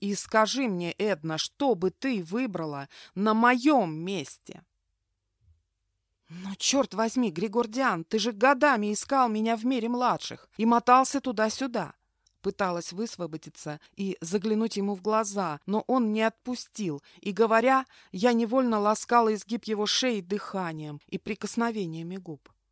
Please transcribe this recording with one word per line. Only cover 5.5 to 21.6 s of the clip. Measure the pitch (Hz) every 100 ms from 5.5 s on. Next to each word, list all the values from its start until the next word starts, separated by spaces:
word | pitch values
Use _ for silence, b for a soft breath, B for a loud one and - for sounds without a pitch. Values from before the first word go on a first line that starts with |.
| _ _ _ _ _ _ _ _
«Ну, | 170 190 196
чёрт | - 269 233
возьми, | 190 226 254 233
Григордиан, | 156 214 226 233 233 262 175
ты | 165 220
же | 220
годами | 202 254 269 294 233 208
искал | 214 - 277 240
меня | 214 220 226
в | 240
мире | 262 226
младших | 247 247 175 - - _ -
и |
мотался | 220 240 247 254 262 277
туда-сюда». | 262 208 220 - 269 226 147 - _ _ _ _
Пыталась | 196 - 190 175 -
высвободиться | 180 226 - 170 156 151 - 156 147 b -
и | 196 175
заглянуть | 165 202 214 214 220 208
ему | 196
в | 196
глаза, | 190 220 220 202 175 147 -
но | 208 -
он | 254 220
не | 214
отпустил, | 220 - - 247 - - 190 143 b b
и, | 208
говоря, | 185 220 226 247 262 262 b b
я | 180 240
невольно | 233 226 262 254 214
ласкала | 208 214 - 240 220
изгиб | 214 - 233
его | - 208 208
шеи | - 254 220
дыханием | 175 202 - 196 175 156 151 147 -
и | 185
прикосновениями | - 214 208 -